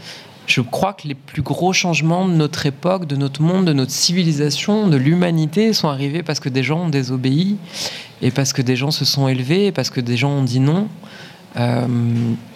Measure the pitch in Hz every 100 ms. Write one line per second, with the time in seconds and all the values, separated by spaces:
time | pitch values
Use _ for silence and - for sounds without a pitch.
0 | - - - - - - 120 - 190 196
1 | 151 - - - 139 139 180 185 180 160
2 | 160 180 190 165 147 - 143 135 175 185
3 | 156 139 139 139 160 185 180 139 131 -
4 | - 180 165 143 147 143 - 214 202 139
5 | 139 175 175 165 151 202 220 208 156 135
6 | 139 165 165 147 139 131 123 160 175 139
7 | 123 131 131 147 190 202 - - - -
8 | - - 127 139 135 - 123 123 143 156
9 | 135 139 135 127 127 185 202 151 123 131
10 | 117 120 139 143 127 131 135 180 214 -
11 | - - - - - 120 120 123 123 120
12 | 117 117 117 113 -